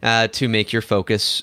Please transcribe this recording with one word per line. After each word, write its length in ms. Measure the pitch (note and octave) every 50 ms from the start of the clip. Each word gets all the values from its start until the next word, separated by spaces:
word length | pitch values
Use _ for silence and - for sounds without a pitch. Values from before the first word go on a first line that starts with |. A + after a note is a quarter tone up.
| -
uh, 240 | A2+ A2+ A2+ A2+ A2
to 180 | - - C#3
make 260 | B2 A2+ G#2+ G#2+ - -
your 80 | A2+ A2
focus, 600 | - A#2 G2+ F#2 - A2 G#2 - - - -